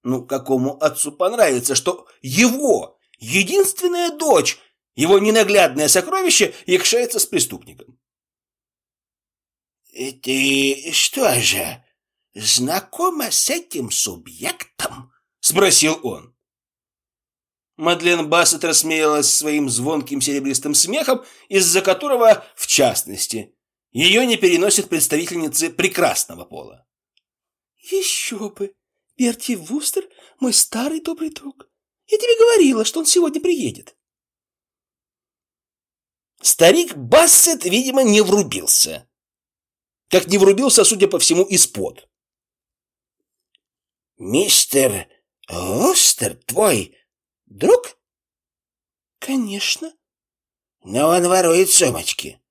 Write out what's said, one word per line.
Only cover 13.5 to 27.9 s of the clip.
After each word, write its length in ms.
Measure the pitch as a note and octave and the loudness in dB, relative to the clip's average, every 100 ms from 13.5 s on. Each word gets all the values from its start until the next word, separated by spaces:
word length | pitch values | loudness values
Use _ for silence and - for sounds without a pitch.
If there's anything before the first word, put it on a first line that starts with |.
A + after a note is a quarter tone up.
этим 400 | E4+ E4+ - A#2 | -4 -6 -10 -6
субъектом?» 1200 | - G#2 F2 - - - - - - - - - _ _ _ | -6 -6 -8 -20 -10 -10 -10 -16 -10 -10 -10 -20 _ _ _
спросил 600 | - E3 G3 - D3+ D#3+ | -2 2 4 4 2 -2
он. 320 | B2 F#2+ - _ _ _ _ _ _ _ _ _ _ _ _ _ _ - | -8 -10 -16 _ _ _ _ _ _ _ _ _ _ _ _ _ _ -6
Мадлен 520 | D#3+ F3 E3+ E3+ D3+ | -2 0 0 0 2
Бассет 360 | E3+ E3 D#3+ | 2 2 0
рассмеялась 680 | E3+ D3 D#3 D#3+ D#3 D3+ C#3 | 0 -2 0 0 0 0 0
своим 380 | - D3+ D3 C#3 | -2 -2 -2 -2
звонким 520 | A2+ C3+ D#3 C3 C#3 | -4 -4 -4 -6 -6
серебристым 540 | C3 C#3+ C#3 C3 D3 | -4 -4 -4 -4 -2
смехом, 480 | D3 F3 C#4 C#4+ B3+ - - _ | -2 -2 -2 -2 -4 -6 -20 _
из-за 320 | G3 F3 F3+ | 0 2 0
которого, 640 | F#3+ F#3 D4 B3 A3+ F#3 - - | 0 -2 -2 4 4 4 0 -14
в 100 | - | -4
частности, 880 | - B2+ - - G2 - A2 G2 _ _ _ _ | 0 0 0 -8 -10 -8 -8 -12 _ _ _ _
ее 320 | B2 E3+ G#3+ | 0 2 4
не 120 | B3+ A3+ | 2 2
переносят 520 | F#3 E3+ G3+ G3+ - | 2 2 2 0 -2
представительницы 840 | D#3+ - D3+ E3+ E3+ D#3 - E3 | -4 -2 -2 -4 -6 -6 -4 -6
прекрасного 760 | E3+ F#3 F3+ D#3 - - F2 | -4 -4 0 -2 -2 -8 -12
пола. 420 | - D#2 A#1 - _ _ _ _ _ _ _ _ _ _ | -18 -18 -20 -20 _ _ _ _ _ _ _ _ _ _
«Еще 720 | - | -6